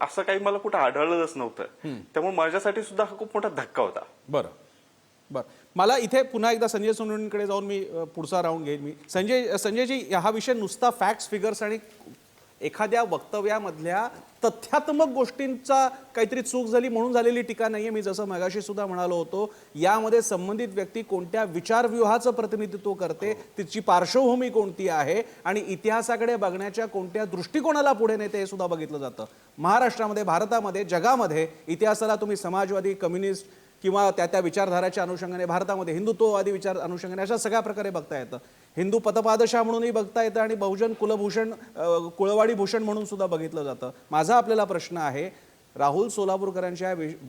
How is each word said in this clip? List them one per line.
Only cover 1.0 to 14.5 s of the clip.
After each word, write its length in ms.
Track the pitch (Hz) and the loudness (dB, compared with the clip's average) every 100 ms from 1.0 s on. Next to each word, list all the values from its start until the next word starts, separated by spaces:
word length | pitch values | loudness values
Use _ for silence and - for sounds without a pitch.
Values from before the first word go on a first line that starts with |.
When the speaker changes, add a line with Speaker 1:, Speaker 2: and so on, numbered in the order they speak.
| 156 170 160 139 | 2 2 0 -4
Speaker 1:
नव्हतं. 280 | 117 - | -8 -6
Speaker 2:
हम्म. 360 | - - 156 120 - | -12 -10 -10 -10 -6
Speaker 1:
त्यामुळे 220 | 156 175 185 | -2 -2 0
माझ्यासाठी 460 | 160 185 208 214 | 0 0 -2 -2
सुद्धा 220 | 214 196 | -4 -2
हा 140 | 208 196 | -4 -4
खूप 100 | 220 | -6
मोठा 160 | 214 208 | -4 -4
धक्का 340 | 143 127 - | -4 -4 0
होता. 160 | 104 - - _ - | 0 -2 -12 _ -4
Speaker 2:
बरं, 200 | 143 - - _ _ _ _ _ _ - | -4 -4 -10 _ _ _ _ _ _ -12
बरं. 120 | 135 - - _ 180 | -10 -10 -16 _ 2
मला 220 | 196 262 | 4 4
इथे 240 | 226 262 | 4 2
पुन्हा 300 | 262 240 220 | 2 2 2
एकदा 160 | 226 226 | 2 2
संजय 260 | 220 214 | 0 0
सोनवणेंकडे 520 | 214 214 214 214 208 202 | 0 -2 -4 -4 -4 -2
जाऊन 200 | 196 202 | -2 -2
मी, 200 | 202 190 | -6 -6
अ, 180 | 165 | -8
पुढचा 400 | 160 165 151 185 | -8 -8 -2 0
राऊंड 220 | 175 165 147 | 0 -2 -4
घेईन 160 | 147 | -6
मी. 120 | 143 156 - | -8 -12 -6
संजय, 480 | 185 208 254 240 190 | -2 2 2 2 -2
संजयजी, 560 | 208 226 247 262 165 | 0 0 0 -2 -2
हा 160 | 185 185 | 0 0
विषय 240 | 220 262 | 0 0
नुसता 360 | 240 196 - 240 | -2 -2 0 0
फॅक्ट्स, 400 | 240 196 220 - | 2 0 0 -4
फिगर्स 340 | 214 214 208 | -4 -2 -2
आणि 140 | 208 220 - - - - _ _ _ - | -4 -6 -10 -20 -20 -20 _ _ _ -8
एखाद्या 420 | 151 - 208 233 | -6 -2 0 2
वक्तव्यामधल्या 1040 | 226 160 - 208 202 214 202 156 165 185 240 - - _ | 2 -2 -4 -2 0 0 -4 -8 -4 -2 -2 -8 -20 _
तथ्यात्मक 640 | 226 | 0